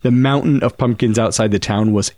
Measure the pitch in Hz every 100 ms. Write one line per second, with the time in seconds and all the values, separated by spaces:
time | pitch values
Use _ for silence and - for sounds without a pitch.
0 | 131 123 131 143 - 139 117 - 127 113
1 | 123 107 110 - 110 101 - 104 110 104
2 | 95